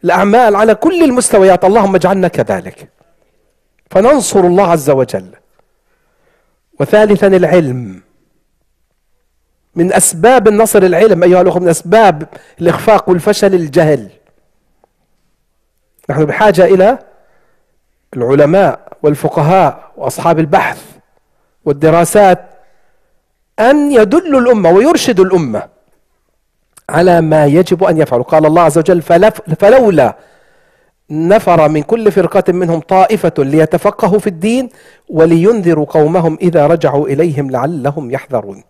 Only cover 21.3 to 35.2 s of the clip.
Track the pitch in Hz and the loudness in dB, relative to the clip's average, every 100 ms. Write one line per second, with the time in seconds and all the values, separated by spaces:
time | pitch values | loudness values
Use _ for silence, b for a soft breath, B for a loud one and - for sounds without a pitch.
21.3 | _ _ _ - 143 156 165 170 208 202 | _ _ _ -8 -2 0 2 0 2 2
22.3 | 180 - _ _ _ _ _ _ _ _ | 2 -4 _ _ _ _ _ _ _ _
23.3 | _ _ - 226 294 285 269 214 285 359 | _ _ -2 0 2 2 2 2 0 0
24.3 | 277 240 226 175 180 262 330 - 202 185 | 0 2 2 2 2 2 0 -2 0 2
25.3 | 185 143 104 - _ _ _ _ _ _ | 0 -2 -8 -10 _ _ _ _ _ _
26.3 | _ _ _ _ _ - 147 180 175 160 | _ _ _ _ _ -8 -2 2 2 2
27.3 | 156 147 151 185 170 185 160 147 120 127 | 0 2 0 0 -2 -2 0 -2 -2 0
28.3 | 156 156 160 170 160 160 175 - 170 208 | 0 2 2 2 0 0 -2 2 2 2
29.3 | 214 - 160 202 254 233 165 123 - b | 0 -10 -2 2 4 2 2 0 -4 b
30.3 | b b b b b b b _ 151 165 | b b b b b b b _ -6 0
31.3 | 208 196 170 151 156 147 233 220 196 170 | 0 2 2 2 0 -4 -2 0 0 -2
32.3 | 202 185 180 180 165 - 190 185 214 175 | -2 -2 -2 -2 -6 -2 0 2 0 -4
33.3 | - 135 151 156 170 202 - 214 208 214 | -2 -2 0 0 0 -4 -2 -2 -2 -4
34.3 | 165 190 240 247 b b b b 156 | -6 -4 -4 -6 b b b b 0